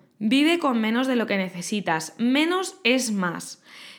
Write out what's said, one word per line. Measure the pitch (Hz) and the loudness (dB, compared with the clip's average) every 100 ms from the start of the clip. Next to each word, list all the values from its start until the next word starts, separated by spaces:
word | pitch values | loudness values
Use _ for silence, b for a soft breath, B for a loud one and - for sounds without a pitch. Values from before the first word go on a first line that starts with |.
| _ - | _ -6
Vive | 214 269 302 339 | 0 4 4 2
con | 294 233 | 2 0
menos | 220 233 262 | 0 0 0
de | 247 | 0
lo | 214 | 0
que | 202 | -2
necesitas. | 185 180 175 208 185 160 160 - | -2 -6 -4 -4 0 -2 -2 -4
Menos | 240 269 320 370 370 - | 0 2 2 0 -2 -4
es | 233 254 226 | 0 2 0
más. | 202 180 170 - - B B B | -2 -2 -4 -10 -18 B B B